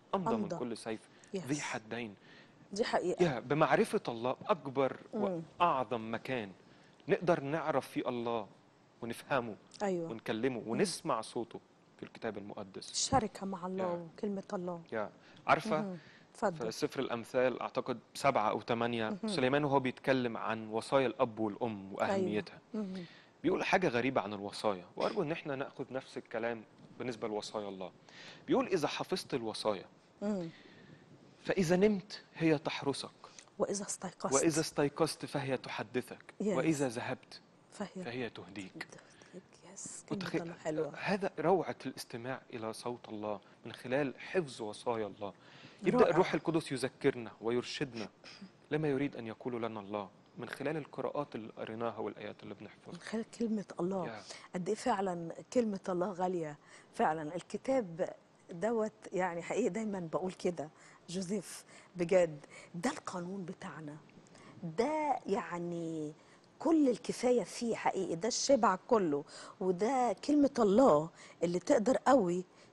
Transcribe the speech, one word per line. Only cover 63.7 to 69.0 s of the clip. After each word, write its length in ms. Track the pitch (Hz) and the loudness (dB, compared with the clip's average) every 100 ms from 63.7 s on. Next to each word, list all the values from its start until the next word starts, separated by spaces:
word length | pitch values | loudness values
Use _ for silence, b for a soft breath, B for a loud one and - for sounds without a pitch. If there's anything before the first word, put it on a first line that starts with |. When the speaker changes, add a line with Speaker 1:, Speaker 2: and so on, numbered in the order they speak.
| 147 151 151 - - B B B B | -12 -12 -14 -18 -20 B B B B
Speaker 2:
ده 560 | 170 160 262 311 302 - - | -4 0 0 2 0 0 0
يعني 880 | 196 165 175 175 170 165 160 151 156 b b - - | -2 -2 -4 -4 -4 -4 -4 -6 -10 b b -20 -4
كل 300 | 311 330 277 | 4 6 6
الكفاية 560 | 214 - - 247 240 | 4 -2 0 4 4
فيه 320 | 175 - 233 - | 2 -2 -2 0
حقيقي، 380 | - 185 190 | 2 2 0
ده 140 | 170 220 | -2 -2
الشبع 480 | - - 277 208 185 - | 0 4 6 6 4 4
كله، 360 | 226 | 4